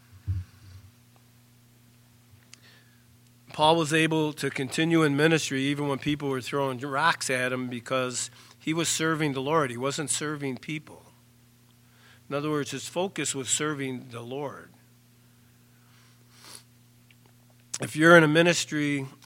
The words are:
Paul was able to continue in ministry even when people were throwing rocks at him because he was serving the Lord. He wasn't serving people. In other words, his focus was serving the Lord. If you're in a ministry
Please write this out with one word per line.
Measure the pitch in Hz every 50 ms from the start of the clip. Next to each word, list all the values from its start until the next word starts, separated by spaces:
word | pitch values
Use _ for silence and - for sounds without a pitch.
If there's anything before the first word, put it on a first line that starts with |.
| _ _ - - - 95 - - - - - - - - - - - - _ _ _ _ _ - _ _ _ _ _ _ _ _ _ _ _ _ _ _ _ _ _ _ _ _ _ _ - - _ _ - - - - - - _ _ _ _ _ _ _ _ _ _ _ _ _ -
Paul | - 156 151 156 165
was | 165 160 139
able | 160 156 160 156 160 160 151 151 143
to | - 143 135
continue | - 143 131 120 - 160 160 165 165 160
in | 156 147 139
ministry | 143 151 165 165 147 - - 139 131
even | 135 143 147 143 147 143
when | 139 -
people | - 147 151 143 143 139
were | 131 127
throwing | 117 - 143 143 139 135 127 117
rocks | 139 147 135 143 160 170 - - - -
at | 131 127 127 127
him | 127 127 127
because | 123 123 117 117 - 131 131 127 127 120 120 - - - - - - - -
he | - 156
was | 160 170 156 -
serving | - - 160 160 160 151 156 143
the | 127 135
Lord. | 131 143 160 160 143 120
He | 117
wasn't | 120 131 143 139 165 147 123
serving | - - 156 151 151 143 143 135 123 -
people. | - - 151 156 - - - - - - - _ _ _ _ _ _ _ _ _ _ _ _ _ _ _ _ _ - - - - _ -
In | 139
other | 143 147 151
words, | 151 147 135 -
his | 139 123 - -
focus | - 175 185 196 - 160 139 - -
was | 135 120 113
serving | - - 151 151 151 139 135 131 127 123 - 123
the | 117 117
Lord. | 117 120 131 143 147 123 92 85 82 - - - _ _ _ _ _ _ _ _ _ _ _ _ _ _ _ _ _ _ _ _ _ _ _ - _ _ _ _ _ _ _ - - - - - - _ _ _ _ _ _ _ _ _ _ _ _ _ _ _ _ _ _ _ _ _ - -
If | 139 113 -
you're | 151 160 170 175
in | 170 156
a | 151
ministry | 151 165 170 175 160 - - - 156 147 147 143 143 139 135 139 - - -